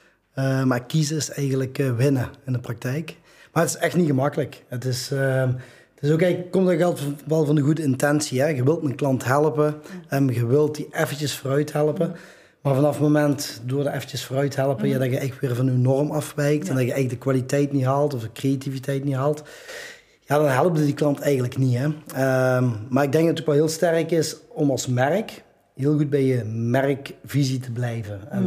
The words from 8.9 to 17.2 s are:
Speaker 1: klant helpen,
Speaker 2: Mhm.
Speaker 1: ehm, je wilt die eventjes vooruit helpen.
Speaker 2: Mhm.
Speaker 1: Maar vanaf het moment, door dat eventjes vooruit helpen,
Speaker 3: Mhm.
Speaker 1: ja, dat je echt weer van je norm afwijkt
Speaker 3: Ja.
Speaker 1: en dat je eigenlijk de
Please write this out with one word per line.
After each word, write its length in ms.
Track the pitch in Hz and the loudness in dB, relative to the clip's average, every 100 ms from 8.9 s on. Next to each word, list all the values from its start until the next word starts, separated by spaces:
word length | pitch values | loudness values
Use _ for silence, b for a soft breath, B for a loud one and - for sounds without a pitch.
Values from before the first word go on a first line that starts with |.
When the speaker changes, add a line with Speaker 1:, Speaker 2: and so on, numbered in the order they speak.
| 113 | -2
Speaker 1:
klant 280 | 143 131 123 | 0 0 2
helpen, 400 | 139 151 147 151 151 | 2 4 2 0 0
Speaker 2:
Mhm. 160 | - 185 - | -10 -16 -4
Speaker 1:
ehm, 160 | 139 139 | 0 2
je 160 | 117 117 | 2 2
wilt 300 | 139 151 151 | 2 2 -2
die 120 | - | -8
eventjes 440 | - 160 143 143 - | -4 -4 -2 -6 -6
vooruit 360 | 131 139 151 | -2 -2 0
helpen. 340 | 151 151 151 170 | 0 0 0 -2
Speaker 2:
Mhm. 80 | B B B B B | B B B B B
Speaker 1:
Maar 140 | 143 135 | -2 2
vanaf 180 | 147 | 2
het 80 | 139 | 2
moment, 600 | 151 151 147 135 - - 120 | 4 4 4 0 -4 -10 -6
door 180 | 139 | -2
dat 100 | 139 | -2
eventjes 300 | 151 - 127 - | -4 -6 -10 -6
vooruit 300 | 131 143 127 | -2 -2 0
helpen, 280 | 135 127 139 | -2 0 0
Speaker 3:
Mhm. 80 | |
Speaker 1:
ja, 60 | 131 | 0
dat 100 | 131 | 0
je 80 | 135 | -2
echt 200 | 139 - | -4 -4
weer 160 | 135 120 | -4 0
van 100 | 131 | 2
je 60 | |
norm 400 | 127 127 135 147 | 2 4 2 2
afwijkt 520 | 151 143 - 143 151 190 | -2 -4 -2 0 0 0
Speaker 3:
Ja. 40 | |
Speaker 1:
en 40 | 131 | 0
dat 80 | 123 | 0
je 60 | |
eigenlijk 160 | 131 127 | 0 -2
de 200 | 123 | -2